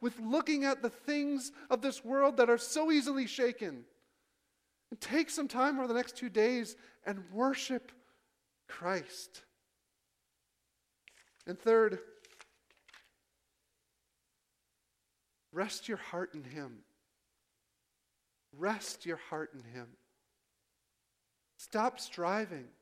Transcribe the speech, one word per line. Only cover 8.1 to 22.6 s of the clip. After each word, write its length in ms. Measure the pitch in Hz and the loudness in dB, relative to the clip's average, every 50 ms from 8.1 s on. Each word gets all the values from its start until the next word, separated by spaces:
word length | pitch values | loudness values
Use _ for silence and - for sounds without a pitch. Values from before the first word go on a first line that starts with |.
| _ _ _ _ _ _ _ _ _ _ _ - | _ _ _ _ _ _ _ _ _ _ _ -18
Christ. 760 | - - - 175 190 180 143 123 - - - - - - - _ _ _ _ _ _ _ _ _ _ _ _ _ _ _ _ _ _ _ _ _ _ _ _ _ _ _ _ _ _ _ _ - - - _ _ _ _ _ - | -14 -6 -2 -2 -2 -2 -2 -6 -12 -14 -14 -16 -16 -20 -20 _ _ _ _ _ _ _ _ _ _ _ _ _ _ _ _ _ _ _ _ _ _ _ _ _ _ _ _ _ _ _ _ -20 -20 -20 _ _ _ _ _ -10
And 100 | - - | -10 0
third, 420 | - 233 226 226 220 214 202 - - - - - - - - - - - _ _ _ _ _ _ _ - - - - _ _ _ _ _ _ _ _ _ _ _ _ _ _ _ _ _ _ _ _ _ _ _ _ _ _ _ _ _ _ _ _ _ _ _ _ _ _ _ _ _ _ _ _ _ _ _ _ _ - | 4 6 8 8 8 6 4 0 -6 -10 -18 -20 -20 -20 -20 -20 -20 -20 _ _ _ _ _ _ _ -20 -20 -20 -20 _ _ _ _ _ _ _ _ _ _ _ _ _ _ _ _ _ _ _ _ _ _ _ _ _ _ _ _ _ _ _ _ _ _ _ _ _ _ _ _ _ _ _ _ _ _ _ _ _ -4
rest 340 | 160 190 214 - - - - | -4 -4 -2 -4 -6 -8 -6
your 100 | 226 190 | -8 -8
heart 360 | - - - 170 185 - - | -8 -8 -8 -6 -6 -8 -8
in 100 | 151 139 | -12 -14
him. 360 | 123 127 156 143 131 120 104 - _ _ _ _ _ _ _ _ _ _ _ _ _ _ _ _ _ _ _ _ _ _ _ _ _ _ _ _ _ _ _ _ _ - 139 | -12 -12 -12 -12 -12 -14 -18 -20 _ _ _ _ _ _ _ _ _ _ _ _ _ _ _ _ _ _ _ _ _ _ _ _ _ _ _ _ _ _ _ _ _ -12 -6
Rest 480 | 160 196 220 208 - - - - - | -4 -4 -2 -4 -6 -10 -12 -10 -8
your 140 | 165 165 156 - - | -8 -8 -8 -8 -8
heart 220 | - 156 156 151 - | -8 -8 -8 -8 -10
in 100 | 139 123 | -16 -18
him. 240 | 113 117 127 120 117 127 _ _ _ _ _ _ _ _ _ _ _ _ _ _ _ _ _ _ _ _ _ _ _ _ _ _ _ _ _ _ _ _ - | -16 -14 -14 -14 -16 -18 _ _ _ _ _ _ _ _ _ _ _ _ _ _ _ _ _ _ _ _ _ _ _ _ _ _ _ _ _ _ _ _ -20
Stop 420 | - - - 220 214 254 247 - | -12 -4 -2 0 0 0 0 -4
striving. 680 | - - - 180 175 170 190 214 220 196 180 147 | -8 -12 -6 -4 -2 0 0 -2 -2 -4 -8 -12